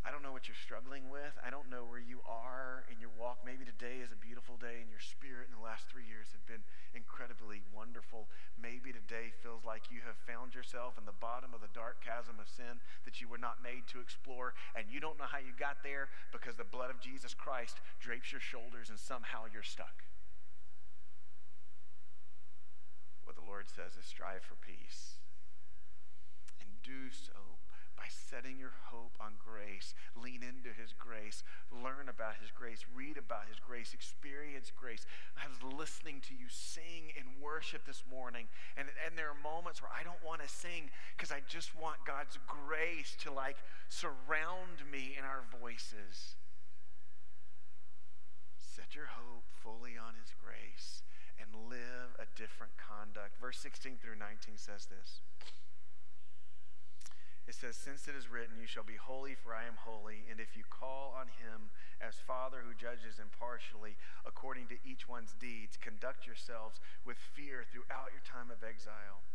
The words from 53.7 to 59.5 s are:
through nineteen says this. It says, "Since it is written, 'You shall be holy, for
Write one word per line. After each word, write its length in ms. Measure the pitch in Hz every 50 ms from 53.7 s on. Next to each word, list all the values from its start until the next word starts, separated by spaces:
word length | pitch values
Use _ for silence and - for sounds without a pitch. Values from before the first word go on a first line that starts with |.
| - - - 135 127 117
through 140 | - 113 110
nineteen 420 | 107 107 104 107 107 - 110 107
says 300 | 104 - - 104 101 -
this. 340 | - 95 95 - - - - - - - - - - - - - - - - - - - - - - - - - - - - - - - - - - - - - - - - - - - - - - - - -
It 100 | - 113
says, 200 | - - 123 113
"Since 320 | - - 143 143 139 -
it 80 | 151 143
is 140 | 139 123 113
written, 280 | 120 117 117 117 113
'You 100 | 110 113
shall 160 | 113 - 120 107
be 120 | 110 110
holy, 400 | 107 - 131 131 135 135 139 131
for 180 | 120 - 117